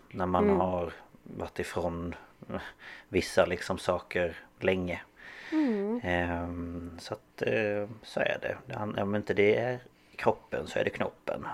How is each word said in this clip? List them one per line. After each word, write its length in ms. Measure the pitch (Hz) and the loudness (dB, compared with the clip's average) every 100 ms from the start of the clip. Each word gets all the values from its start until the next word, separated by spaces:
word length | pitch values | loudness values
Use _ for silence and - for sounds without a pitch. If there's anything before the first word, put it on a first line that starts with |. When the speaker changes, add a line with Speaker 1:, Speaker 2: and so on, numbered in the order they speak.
| - | -10
Speaker 1:
När 160 | - 92 | -2 2
man 180 | 90 | 6
Speaker 2:
Mm. 160 | 90 95 | 6 6
Speaker 1:
har 320 | 92 90 85 - - - | 4 2 -2 -6 -18 -20
varit 360 | - 85 85 - | -14 -8 -8 -4
ifrån 560 | 87 92 87 85 85 82 - - - - - - - - - | -4 0 -2 -2 -6 -8 -14 -18 -10 -8 -8 -14 -18 -18 0
vissa 380 | 95 - - 85 | 0 2 4 4
liksom 320 | 87 - 92 | 2 -2 -4
saker 580 | - 90 - 92 87 82 - - | 0 -2 0 0 0 -2 -16 -2
länge. 400 | 95 95 90 85 - - - - - | 2 2 0 -4 -10 -20 -18 -14 -2
Speaker 2:
Mm. 480 | 311 285 214 202 240 | 0 2 2 0 -2
Speaker 1:
Ehm, 960 | 143 87 87 85 87 87 85 85 85 82 | 0 2 2 0 -4 -4 -6 -6 -8 -10
så 140 | - | -10
att, 280 | - - - | -10 -10 -4
eh, 460 | 117 117 104 104 104 113 | 0 2 2 0 -4 -8
så 180 | - - | -6 0
är 180 | - - | 0 0
det. 140 | - - - | -2 -6 -6
Det 80 | - | -6
an-, 220 | 107 107 | -4 0
om 160 | 101 | 0
inte 200 | 104 101 | 0 0
det 220 | 98 101 113 | 4 6 6
är 220 | 120 123 - _ _ - | 2 -4 -10 _ _ 0
kroppen 500 | - - - - - | 2 2 -2 -6 -2
så 120 | - | 0
är 60 | |
det 60 | - | 0
knoppen 560 | - 92 - - - - | 0 -4 -4 -6 -6 -6